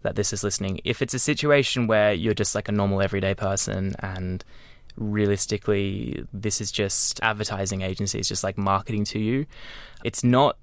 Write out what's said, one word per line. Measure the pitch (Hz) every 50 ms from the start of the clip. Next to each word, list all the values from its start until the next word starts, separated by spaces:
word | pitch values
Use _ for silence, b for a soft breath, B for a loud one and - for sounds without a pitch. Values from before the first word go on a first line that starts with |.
that | - 107 -
this | - 101 -
is | - 95
listening. | - 101 - - 98 95 95 - -
If | - 120 -
it's | 135 - -
a | 127
situation | - - 151 - - 147 147 143 131 - - 127 120
where | 107 110 107 104 104
you're | 104 85 92 110 104
just, | - 104 - -
like, | 104 - -
a |
normal | 104 104 101 98 98 95
everyday | 98 95 - 98 98 95 98
person | - 107 98 98 95 - 101 98 95 95 95 - -
and | - 92 92 92 92 90 92 92 - b b b b b b b b b b
realistically | - 107 104 104 104 104 101 101 98 - - 107 101 - - 104 101 101 98 98 98 117 120 - - - - -
this | 98 104 107 - -
is | 107 -
just | - - 104 98 - - - - - -
advertising | - 113 107 104 104 - 104 98 98 95 98 95
agencies | 95 95 95 - 101 98 - - 90 -
just, | - -
like, | - 95 98 -
marketing | 101 98 98 98 98 - 107 104 104
to | - - 107
you, | 110 110 123 135 147 B B B B B B B B B B B
it's | B 120 - - -
not | 123 123 127 147 135 - -